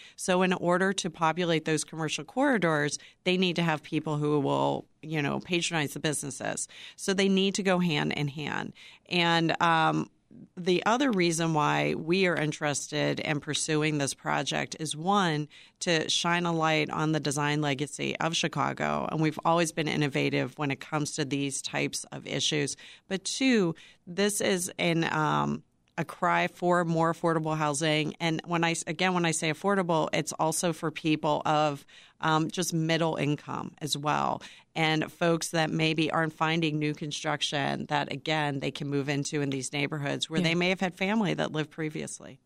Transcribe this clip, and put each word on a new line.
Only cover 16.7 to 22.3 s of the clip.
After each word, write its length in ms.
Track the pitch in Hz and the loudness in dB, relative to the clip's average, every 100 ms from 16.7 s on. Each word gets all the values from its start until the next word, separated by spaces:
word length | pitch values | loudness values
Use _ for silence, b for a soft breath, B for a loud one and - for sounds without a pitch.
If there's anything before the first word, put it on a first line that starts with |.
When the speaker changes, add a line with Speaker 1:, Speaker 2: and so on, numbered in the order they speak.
| 156 147 | 2 0
Speaker 1:
on 200 | - 156 | 0 0
the 80 | 156 | 0
design 420 | 143 143 147 147 | 0 0 0 0
legacy 540 | 147 135 147 - 139 - | 0 -2 -4 -4 -6 -2
of 180 | 165 170 | -2 0
Chicago. 720 | 160 147 135 135 151 147 - | -2 -2 -2 -2 -2 -2 -2
And 80 | 156 | 0
we've 200 | 156 151 170 | 0 0 2
always 260 | 170 160 | 2 2
been 160 | 165 151 | -2 -2
innovative 680 | 147 143 147 143 143 131 139 | 0 0 0 0 0 -2 -4
when 100 | 143 | -4
it 100 | 131 | -4
comes 340 | - 156 147 | -6 -4 -4
to 120 | - 139 | -4 -2
these 340 | 139 139 - | -2 -2 -4
types 440 | - 143 143 - - | -6 -4 -4 -4 -10
of 160 | 143 | -12
issues. 480 | - | -6